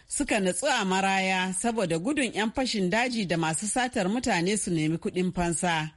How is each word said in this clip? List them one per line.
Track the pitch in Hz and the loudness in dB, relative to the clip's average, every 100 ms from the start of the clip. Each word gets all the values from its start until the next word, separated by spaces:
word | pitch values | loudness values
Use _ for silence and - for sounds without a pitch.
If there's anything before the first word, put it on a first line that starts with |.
| - | -8
suka | - 277 233 | -4 0 2
natsu | 185 185 285 | 2 0 0
a | 247 196 | 2 2
maraya | 190 190 190 190 190 185 | 2 2 2 2 0 0
saboda | 185 233 226 180 165 | -2 -2 0 0 0
gudun | 202 294 247 | 0 0 0
'yan | 185 220 - | 0 -2 -2
fashin | 262 214 180 | -2 0 2
daji | 220 247 226 180 | 2 0 0 -2
da | 170 | 0
masu | 160 165 214 | 0 -2 -2
satar | 254 247 247 185 | 0 0 0 0
mutane | 240 254 180 175 214 | 0 0 0 2 0
su | 202 | 0
nemi | 165 156 165 | 0 0 -2
kuɗin | - 185 180 180 | -2 -2 -2 0
fansa. | 175 156 180 160 156 | -2 0 0 0 -2